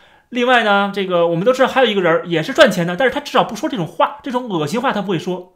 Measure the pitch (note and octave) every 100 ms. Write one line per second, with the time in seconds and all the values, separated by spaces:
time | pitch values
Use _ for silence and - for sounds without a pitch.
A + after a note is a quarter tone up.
0 | _ _ - B3 A#3+ B3 G#3+ G3+ G3+ G3+
1 | F#3 F3 E3+ E3+ A3+ B3+ B3 C4 A#3 G3
2 | F3 E3 F3 D#3+ G#3 C4+ C4 F3+ E3+ F3+
3 | B3+ - - A#3 B3+ A3+ D#4 B3 D#3 -
4 | C#4 - C#4 B3 B3+ F3 - A#3 C4 G#3
5 | F#3+ G3+ F#3 F3+ -